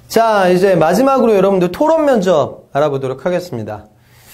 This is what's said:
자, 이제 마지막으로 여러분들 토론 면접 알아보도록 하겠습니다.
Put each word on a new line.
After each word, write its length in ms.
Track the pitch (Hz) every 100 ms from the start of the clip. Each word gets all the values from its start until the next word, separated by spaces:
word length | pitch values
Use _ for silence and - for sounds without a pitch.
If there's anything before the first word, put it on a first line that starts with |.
| -
자, 400 | 220 226 208 180
이제 260 | 180 196
마지막으로 640 | 180 156 185 269 269 233 202
여러분들 360 | 190 196 175
토론 340 | 180 302 320 294
면접 640 | 240 185 160 120 - -
알아보도록 540 | 143 151 135 131 143 185
하겠습니다. 580 | 180 175 120 107 104 - _ _ _ -